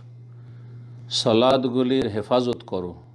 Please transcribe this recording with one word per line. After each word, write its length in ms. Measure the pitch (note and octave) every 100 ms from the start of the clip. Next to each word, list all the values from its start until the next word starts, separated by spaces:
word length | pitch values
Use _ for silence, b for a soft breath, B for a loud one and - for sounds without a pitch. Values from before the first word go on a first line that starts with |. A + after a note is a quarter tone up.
| - - - B B B B B B B -
সালাতগুলির 1000 | - B2 A2+ B2+ C3+ B2+ B2+ B2+ C3 A#2
হেফাজত 560 | G#2+ - B2+ B2 A#2 -
করো, 280 | F#2+ F2+ - -